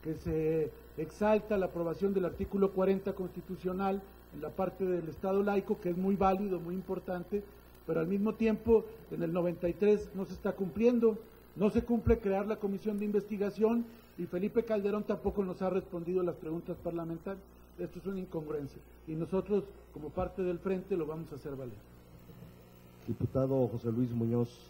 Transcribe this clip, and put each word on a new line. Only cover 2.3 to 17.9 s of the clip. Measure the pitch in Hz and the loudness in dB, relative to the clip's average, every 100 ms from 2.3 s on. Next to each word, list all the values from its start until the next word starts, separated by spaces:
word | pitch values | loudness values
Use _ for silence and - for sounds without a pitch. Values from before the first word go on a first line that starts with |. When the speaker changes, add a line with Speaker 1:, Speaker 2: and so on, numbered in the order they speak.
| - 190 196 190 | -2 -2 2 2
Speaker 1:
cuarenta | 185 185 190 196 | 4 4 2 0
constitucional | 190 180 180 - 175 180 185 196 196 - - - | -4 -6 -8 -10 -6 -4 0 0 0 -4 -20 -16
en | 147 | -10
la | 151 | -8
parte | - 185 180 190 | -2 -2 0 0
del | 175 160 | 0 -2
Estado | 135 190 196 | -4 0 2
laico, | 208 202 196 208 | 4 2 0 -2
que | 175 | 0
es | 175 | 0
muy | 190 196 | 2 4
válido, | 190 190 208 180 | 4 4 0 -2
muy | 165 | -2
importante, | 190 180 185 185 175 170 208 202 - - - - | -6 -4 -6 -4 -6 -2 -4 -6 -18 -20 -14 -2
pero | 160 | 0
al | 165 | 2
mismo | 196 214 | 2 2
tiempo | 214 226 214 233 220 220 - - | 4 2 4 6 6 6 -14 -10
en | - | -4
el | 170 | 0
noventa | 180 175 170 175 | 2 0 0 -2
y | |
tres | 170 208 208 208 | 4 4 4 2
no | 190 | -6
se | 190 | -6
está | 190 202 | -4 -4
cumpliendo, | 185 190 208 233 240 226 214 - - - - | -2 -2 4 4 6 4 2 -8 -20 -16 2
no | 202 | 4
se | 226 | 4
cumple | 226 233 - 226 | 2 2 4 4
crear | 202 190 202 | 4 2 0
la | 214 | -2
comisión | 202 196 214 208 | -2 -2 -2 -2
de | |
investigación | 208 202 202 214 202 196 214 233 233 - - - | 2 0 0 -2 -2 2 4 4 -2 -10 -20 -8
y | 175 | -4
Felipe | 180 202 233 | -2 0 0
Calderón | 226 214 202 214 | 0 0 2 -2
tampoco | 208 202 202 202 | -2 -2 -2 -2
nos | 185 175 | -2 0
ha | 185 | 0
respondido | 185 185 175 170 185 | 0 -2 -6 -2 0
las | 180 165 | 0 -2
preguntas | 160 170 165 165 | -6 -6 -6 -6
parlamentarias. | 175 170 165 165 - 196 - - - - | -4 -4 -6 -6 -8 -10 -12 -20 -20 -10
Esto | 175 | -8